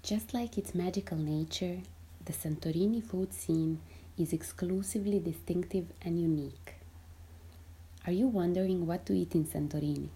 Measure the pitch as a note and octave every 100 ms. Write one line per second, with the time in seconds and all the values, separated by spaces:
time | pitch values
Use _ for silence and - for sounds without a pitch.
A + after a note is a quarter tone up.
0 | - G#3 - B3 A#3+ A3+ G3 F3+ F3 F#3
1 | F#3+ D#3+ D3+ D3+ D#3+ - F#3 F3+ F3+ -
2 | - - - D#3 D#3+ D3+ D#3+ D#3+ G3+ A3+
3 | A3 F#3 F#3+ - - D#3+ D#3+ D#3+ - -
4 | - - D#3+ E3 - - F3+ F#3+ G3 A3+
5 | G3+ G3+ E3+ D#3+ - E3+ F3 F#3+ E3+ -
6 | F3 E3+ E3+ D3+ C#3 - - - - -
7 | - - - - - - - - - -
8 | - F3+ C4 G#3+ E3+ F3+ F#3+ F#3 E3 F3+
9 | - G3 F3 E3 D3+ D3+ D3 D3+ D3 C#3+
10 | D3